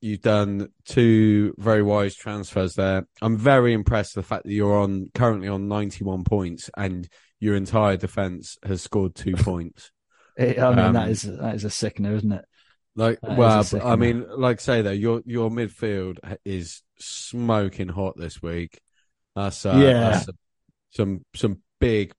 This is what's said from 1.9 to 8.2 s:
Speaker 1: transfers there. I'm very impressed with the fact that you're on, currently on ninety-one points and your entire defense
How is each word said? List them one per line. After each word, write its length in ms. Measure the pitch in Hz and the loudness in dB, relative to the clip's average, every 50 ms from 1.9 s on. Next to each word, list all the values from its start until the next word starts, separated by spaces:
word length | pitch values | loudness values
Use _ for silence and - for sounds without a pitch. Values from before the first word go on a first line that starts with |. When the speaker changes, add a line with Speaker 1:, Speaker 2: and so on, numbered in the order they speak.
| 104 104 101 101 - | 2 2 0 -2 -4
Speaker 1:
transfers 600 | - - 113 104 104 98 - - 104 95 92 - | -8 -12 -10 -8 -8 -10 -6 -2 -2 -2 -2 0
there. 320 | - 95 95 95 95 92 _ _ _ | 0 0 0 0 -2 -4 _ _ _
I'm 160 | - 113 113 110 | -2 -2 0 2
very 360 | 110 139 139 131 123 120 117 | 4 4 6 6 6 4 2
impressed 420 | 110 104 - 117 110 101 - - | 2 0 0 0 0 -2 -4 -6
with 100 | - 95 | -8 -6
the 40 | - | -6
fact 160 | 113 95 - | -6 -8 -6
that 80 | 85 101 | -4 -2
you're 240 | 104 104 101 104 104 | 0 2 2 2 2
on, 300 | 101 98 98 98 95 - _ | 2 0 -2 -4 -6 -8 _
currently 340 | - 123 120 110 101 92 98 | 0 2 2 2 0 -2 -4
on 200 | 101 95 98 101 | -4 -4 -4 -2
ninety-one 560 | 101 104 104 101 98 - 98 98 95 92 90 | -2 -2 -4 -4 -6 -6 -6 -4 -4 -2 -2
points 460 | - 107 104 95 87 85 - - - - - | 0 0 0 -2 -2 -6 -10 -14 -16 -10 -6
and 300 | 101 98 92 90 87 90 _ _ _ _ _ _ | -6 -4 -4 -6 -10 -12 _ _ _ _ _ _
your 160 | - 107 104 | -2 0 0
entire 420 | 101 95 95 107 110 107 104 98 90 | 0 -2 0 2 2 4 4 2 0
defense 600 | - 98 - - | -2 -6 -4 -4